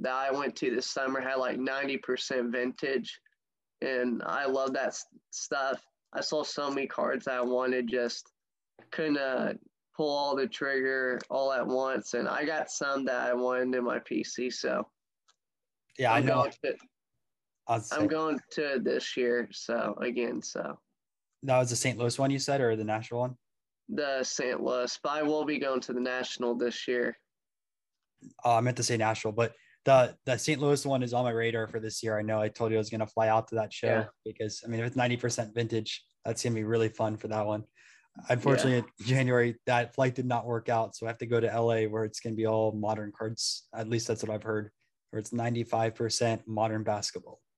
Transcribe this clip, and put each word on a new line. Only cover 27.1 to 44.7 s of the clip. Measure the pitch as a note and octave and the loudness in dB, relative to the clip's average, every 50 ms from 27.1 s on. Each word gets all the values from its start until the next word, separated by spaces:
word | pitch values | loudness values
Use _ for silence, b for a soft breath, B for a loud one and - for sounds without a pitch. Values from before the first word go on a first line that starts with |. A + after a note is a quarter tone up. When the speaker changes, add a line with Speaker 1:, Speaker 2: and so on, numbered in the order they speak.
| A#2 - _ _ _ _ _ _ _ _ _ _ _ _ _ _ _ _ _ _ _ _ - - - - - | -4 -6 _ _ _ _ _ _ _ _ _ _ _ _ _ _ _ _ _ _ _ _ -20 -20 -14 -4 0
Speaker 2:
Oh, | B2+ A#2 | 2 4
I | A2+ | 4
meant | A#2 B2 B2 - | 4 2 0 0
to | A#2+ | 0
say | - B2 A2+ | 0 2 2
Nashville, | A2 A2 A2 - - A2 G#2 | 2 2 0 0 -2 -2 0
but | A2+ A#2 A2+ b b b b b b _ | 2 0 0 b b b b b b _
the, | C3+ C3+ C3 B2 A2+ - - _ | 8 8 8 8 6 2 -4 _
the | C3+ B2+ A#2+ | -2 -2 0
Saint | - - D3+ B2+ | 2 0 0 2
Louis | D3 C#3+ C#3+ C#3 - | 4 4 4 4 2
one | C#3+ C3+ B2+ B2+ | 0 0 0 0
is | A#2+ A#2+ | 0 0
on | A#2+ B2+ | 0 2
my | B2 | 2
radar | A#2 A#2 A2+ A#2 A2+ A2+ A2 A2 | 2 2 2 2 2 0 -2 -2
for | - A2+ | -4 -4
this | A2 A2 - - | -6 -6 -6 -4
year. | - A2 A2 G#2+ | -2 0 0 0
I | |
know | G#2+ A2 A2 G#2+ | 0 0 2 2
I | G#2+ G#2+ | 2 0
told | - - A#2+ A2 | 0 0 0 2
you | A2 A2 | 2 2
I | |
was | G#2+ F#2 | 2 0
gonna | A2+ G#2+ G#2+ | -2 -4 -4
fly | G#2 - A2+ A2+ A2 | -2 0 2 4 4
out | A2 A2+ A2+ - | 4 4 2 2
to | A2+ | 0
that | A2+ G#2+ G#2 - | -2 -2 -2 -4
show | - - A2+ | -2 0 2
Speaker 1:
Yeah. | A2+ A2+ A2 - - _ _ | 2 2 2 -2 -6 _ _
Speaker 2:
because, | A2 G#2+ - A2+ G#2+ - - - | -12 -8 -6 -6 -6 -6 -8 -8
I | A#2+ | -4
mean, | A#2 A2+ | -2 -2
if | A#2 B2 | -2 0
it's | B2 | 0
ninety | C3 B2 B2 B2 A#2+ | 2 2 2 2 2
percent | - A#2+ - - A#2 G#2+ G#2+ | 0 0 0 -2 -4 -2 -2
vintage, | A#2 A#2+ A2+ A#2 A2 G#2+ - - - - _ _ _ - | -2 -2 0 0 -2 -2 -4 -6 -10 -12 _ _ _ -6
that's | A2+ A2+ - | -4 -4 -2
gonna | - B2 A#2 | -2 0 0
be | A2 G#2+ | 0 0
really | G#2+ A#2 A2+ A2+ A2 | 2 2 2 2 2
fun | - - A2+ A2 G#2+ G#2 | 0 0 -2 -2 -2 -4
for | - A2 | -6 -4
that | G#2+ G#2+ G#2 | -2 -2 0
one. | G#2 G#2+ G#2+ A2 - b b b b b b b b _ - - - | 0 -2 -2 -4 -8 b b b b b b b b _ -12 -2 0
Unfortunately, | B2+ A#2+ - C#3 B2 A#2+ B2 C3 B2+ | 0 2 4 4 4 6 6 4 4
Speaker 1:
Yeah. | A#2+ A#2 - - - | 2 0 -2 -8 -8
Speaker 2:
in | - | -2
January, | A#2 B2+ C3+ C3 B2 B2+ B2 A#2+ A#2+ A#2 - _ | 2 2 4 4 4 4 4 4 4 0 -2 _
that | - B2 A#2+ A#2+ A#2 - | 2 2 2 2 0 0
flight | - C3+ C3 B2 | 2 2 2 2
did | C3 B2+ | 0 -2
not | B2 A#2+ A#2+ A2 | 0 -2 -2 -2
work | A#2+ A#2+ A2+ A2+ - | -2 -4 -2 0 2
out. | A#2+ A2+ A2+ G#2 - | 2 2 2 0 -4
So | - A2+ | -6 -8
I | A2+ | -6
have | A#2 - | -6 -6
to | B2 | -2
go | A#2 A#2+ A#2 | 2 2 4
to | A2+ A2 | 4 4
L | G2 A#2 A#2 A#2 A#2 | 2 2 2 4 4
A | A2 A2 G#2+ | 2 2 0
where | G#2+ A2 A2 | 0 0 -2
it's | G#2+ - - | -2 -4 -6
gonna | - A#2 A2+ | -6 -4 -2
be | G#2+ A2 | 0 2
all | A2 A2 A2 A2 A2 | 2 4 4 4 2
modern | G#2+ G#2+ G#2 G#2 A2 G#2+ G#2+ G#2 | 2 0 0 0 -2 -2 -4 -8
cards. | G2+ - A2 A2 A2 - - - - - - _ - | -8 -8 -6 -6 -4 -4 -4 -4 -4 -6 -8 _ -10
At | A2 A2+ A2 | -8 -4 -2
least | A#2 A2+ A#2 - | -2 -2 0 -2
that's | A2+ A2 - | -2 -2 -2
what | G#2+ G#2+ | -4 -4
I've | G#2 G#2+ | -4 -2
heard, | A2 G#2+ G#2+ G#2 G#2 | -2 -2 -2 -2 -6